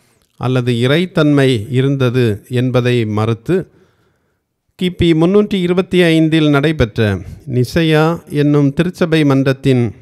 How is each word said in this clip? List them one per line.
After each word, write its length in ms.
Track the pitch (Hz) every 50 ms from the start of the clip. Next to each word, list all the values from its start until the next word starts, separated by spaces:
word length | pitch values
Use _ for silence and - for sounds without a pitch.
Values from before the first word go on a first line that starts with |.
| _ _ _ _ _ _ _ -
அல்லது 320 | - 123 127 131 123 123 123 117
இறைத்தன்மை 680 | 120 127 143 165 180 175 - 175 156 147 147 139 139 131 127 113 101 -
இருந்தது 540 | 123 127 131 139 143 135 131 123 117 127 123 113 101 101 - -
என்பதை 460 | 123 123 123 127 120 127 120 123 123 120 113
மறுத்து, 500 | 107 104 104 107 113 117 110 - - 165 190 147 - _ _ _ _ _ _ _ _ _ _ _ _ _ _ _ _ _ _ _ _ _ -
கிபி 300 | 185 180 180 - 175 170 165
முன்னூற்றி 460 | 160 160 175 196 208 214 208 - 196
இருபத்தி 380 | 175 175 180 180 185 - - 180 180
ஐந்தில் 460 | 170 165 160 160 160 156 160 151 151
நடைபெற்ற 600 | 147 143 139 160 160 151 127 110 - - 113 104 98 92 90 - - - - -
நிசையா 560 | 127 123 123 - - 170 165 160 156 151 156 160 170 170 - - -
என்னும் 380 | 147 147 147 147 147 143 139 139
திருச்சபை 480 | - 165 180 180 - 185 170 156 160 151
மன்றத்தின் 600 | 143 135 135 135 135 131 127 - 139 131 127 120 110 95 -